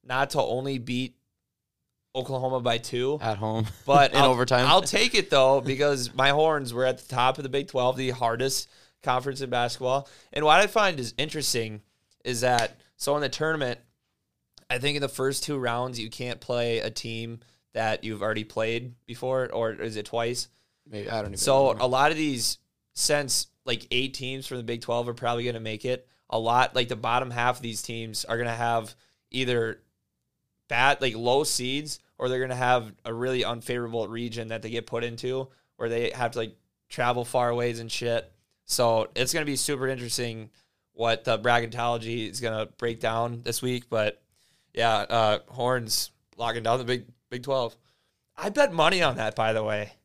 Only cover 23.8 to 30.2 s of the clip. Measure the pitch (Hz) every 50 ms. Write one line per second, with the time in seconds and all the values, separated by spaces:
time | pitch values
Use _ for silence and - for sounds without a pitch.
23.8 | - _ 120 123 135 135 135 - 135 127 131 135 131 - 139 123 120 113 120 117
24.8 | - - 117 120 120 120 117 117 123 120 120 120 120 123 120 113 113 110 110 107
25.8 | - 123 127 127 - _ _ _ _ _ - 113 113 113 117 123 127 - - 127
26.8 | 123 117 123 110 113 117 117 127 131 127 120 120 120 123 120 117 123 117 113 104
27.8 | - - 117 117 113 113 107 - - - 113 117 120 117 117 113 120 117 117 117
28.8 | 110 104 - _ _ _ _ _ _ _ - 127 131 123 123 120 113 110 110 -
29.8 | _ _ _ _ _ _ _ _